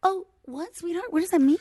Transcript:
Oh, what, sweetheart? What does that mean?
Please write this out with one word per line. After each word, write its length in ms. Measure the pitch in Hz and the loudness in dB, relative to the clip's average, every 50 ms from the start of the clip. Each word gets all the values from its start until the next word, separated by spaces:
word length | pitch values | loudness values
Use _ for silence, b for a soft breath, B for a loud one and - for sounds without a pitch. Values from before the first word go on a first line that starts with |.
Oh, 240 | - 370 381 381 370 _ _ _ _ | 0 0 -2 -2 -8 _ _ _ _
what, 300 | - 247 277 320 466 _ | -14 -10 -10 -10 -12 _
sweetheart? 360 | - 330 339 339 349 494 480 | -10 -8 -6 -6 -6 -6 -2
What 80 | 320 311 | -2 -2
does 100 | 339 381 | -2 2
that 100 | - 339 | 2 4
mean? 180 | 269 269 302 359 | 6 6 4 4